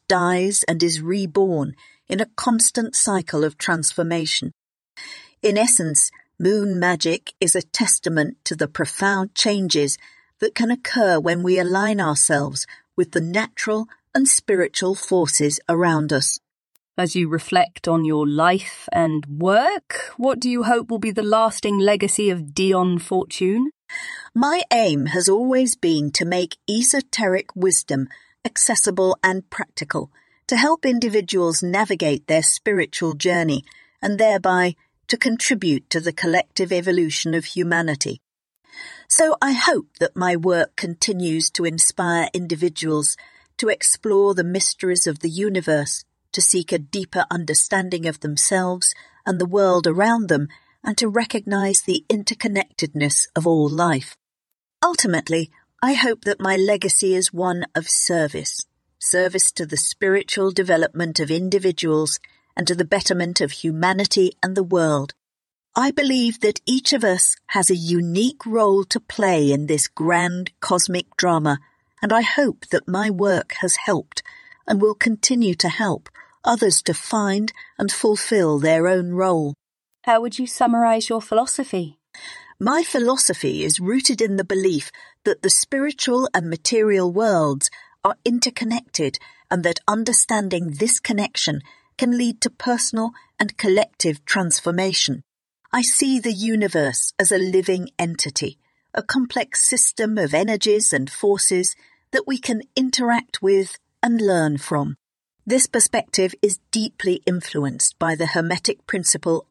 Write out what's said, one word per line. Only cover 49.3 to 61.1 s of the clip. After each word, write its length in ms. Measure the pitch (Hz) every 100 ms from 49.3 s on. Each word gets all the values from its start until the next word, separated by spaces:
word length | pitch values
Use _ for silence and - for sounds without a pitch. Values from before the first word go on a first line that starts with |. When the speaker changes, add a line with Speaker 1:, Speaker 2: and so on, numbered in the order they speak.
| 185
Speaker 1:
the 60 | 180
world 400 | 196 196 180 165
around 420 | 170 214 233 196
them, 200 | 151 147 - _ _
and 140 | - 208
to 100 | 226
recognize 720 | 214 226 220 202 202 196 190
the 240 | - 185 -
interconnectedness 1160 | 214 202 226 226 202 - - 151 147 147 - -
of 120 | - 165
all 220 | 165 147
life. 460 | 151 175 139 - - _ _ _ _ _ _
Ultimately, 640 | 339 339 220 165 - 165 160 _ _ _
I 120 | 247
hope 300 | 269 254 226
that 160 | 202 202
my 160 | 190 190
legacy 580 | 196 208 190 - 196
is 180 | 185 185
one 320 | 170 185 175 -
of 140 | - 160
service, 800 | - - 170 151 151 143 - - _ _ _
service 500 | - 180 185 185 -
to 140 | - 160
the 100 | 151
spiritual 760 | - - 196 196 - - 190
development 680 | 185 185 165 165 160 170